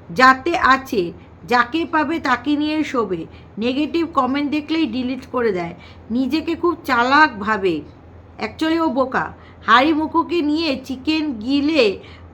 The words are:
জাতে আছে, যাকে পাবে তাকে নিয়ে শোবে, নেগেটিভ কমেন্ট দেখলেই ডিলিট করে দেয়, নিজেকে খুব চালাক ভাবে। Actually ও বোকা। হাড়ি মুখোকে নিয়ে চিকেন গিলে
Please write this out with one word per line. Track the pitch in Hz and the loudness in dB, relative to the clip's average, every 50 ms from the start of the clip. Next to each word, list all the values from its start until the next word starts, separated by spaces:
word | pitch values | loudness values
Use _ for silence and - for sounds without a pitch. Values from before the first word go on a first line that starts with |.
| - - 170 | -16 -10 0
জাতে | 180 262 262 262 262 - 339 339 - | 4 6 6 6 6 2 -4 -2 0
আছে, | - 254 262 254 262 - - 214 175 170 165 - - - - - - 165 | 4 4 4 2 2 -2 -2 -2 -2 -2 -4 -12 -18 -20 -20 -16 -6 0
যাকে | 233 247 240 240 - 330 339 | 2 2 2 2 0 -2 -2
পাবে | - - 311 302 262 339 320 | 0 0 0 0 0 -2 -4
তাকে | 294 277 247 240 - 294 294 | 0 0 -2 0 0 -2 0
নিয়ে | 285 302 302 302 311 294 | 0 0 -2 0 -2 -2
শোবে, | - - 247 220 185 185 165 160 - - - - - - - | -2 0 -2 -2 -2 -2 -6 -8 -10 -14 -20 -20 -18 -10 -4
নেগেটিভ | 214 247 262 269 302 277 269 339 330 311 - | -2 -2 0 0 -2 -2 -2 -4 -4 -2 0
কমেন্ট | - 254 247 269 285 294 285 | 0 0 0 0 -2 -2 -2
দেখলেই | 269 302 294 - 320 330 320 | -2 -4 -4 -2 -2 0 0
ডিলিট | 240 214 254 247 247 269 269 - - | 0 -2 -4 -4 -4 -6 -8 -10 -8
করে | - 254 240 226 | -4 -2 0 0
দেয়, | 190 180 170 170 170 - - - - - - - | 0 -2 -4 -6 -10 -14 -18 -20 -20 -20 -10 -6
নিজেকে | 220 247 269 247 294 320 311 330 330 | -2 -2 -2 0 -2 -2 -2 -2 -4
খুব | - - 349 330 - - | -2 0 -2 -2 -2 -2
চালাক | - 262 233 240 254 277 294 311 302 240 202 | -2 0 2 2 4 4 4 4 4 2 -2
ভাবে। | 208 214 220 202 190 185 165 147 147 - - - - - - - - - - - | -4 -2 -2 0 0 0 -2 -2 -6 -10 -18 -20 -20 -20 -20 -20 -20 -20 -12 -10
Actually | 214 220 - - 320 320 320 330 330 | -8 -8 -6 -2 -2 0 0 2 0
ও | 320 | 0
বোকা। | 233 269 262 262 - 190 156 - - - - - - - - | 2 0 0 0 0 -2 -4 -4 -8 -14 -20 -20 -20 -10 2
হাড়ি | - 220 247 269 311 320 | 4 6 6 6 4 2
মুখোকে | 294 311 302 311 330 320 - 320 349 | 0 0 0 0 0 0 0 0 -2
নিয়ে | 285 294 294 320 339 311 269 - - | 0 0 0 0 -2 -2 -4 -4 -6
চিকেন | - 269 254 262 302 311 320 311 302 254 | -10 -10 -8 -2 -2 0 0 0 -2 -4
গিলে | 214 208 254 277 285 277 294 330 294 233 202 185 - - - - - - - | -6 -4 0 0 2 2 2 4 4 4 4 2 -2 -10 -18 -20 -20 -20 -20